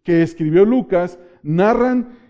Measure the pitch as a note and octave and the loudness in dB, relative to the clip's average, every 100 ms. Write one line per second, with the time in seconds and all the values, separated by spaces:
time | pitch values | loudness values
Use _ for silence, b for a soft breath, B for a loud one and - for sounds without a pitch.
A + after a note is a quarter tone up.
0 | - E3+ D#3+ - D#3 E3+ G#3 B3+ - F3+ | -2 0 0 -4 0 2 2 2 -2 -2
1 | F3 - B B D3 E3 G#3 A#3+ B3 B3+ | -4 -8 B B -4 0 2 2 0 -2
2 | A#3+ B | -6 B